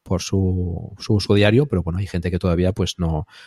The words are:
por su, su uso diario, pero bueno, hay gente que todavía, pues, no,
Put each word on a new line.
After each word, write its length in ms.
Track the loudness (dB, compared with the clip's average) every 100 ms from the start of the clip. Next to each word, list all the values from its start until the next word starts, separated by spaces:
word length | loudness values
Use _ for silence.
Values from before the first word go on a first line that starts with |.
por 220 | -4 -4
su, 720 | -2 0 0 0 -4 -6 -10 -8
su 160 | 0
uso 220 | 0 2 4
diario, 320 | 6 4 2
pero 160 | 0
bueno, 160 | -2 -4
hay 80 | -4
gente 240 | -4 -2
que 80 | -2
todavía, 340 | 0 2 0
pues, 220 | 0 -4 -2
no, 300 | -2 -2 -6 -14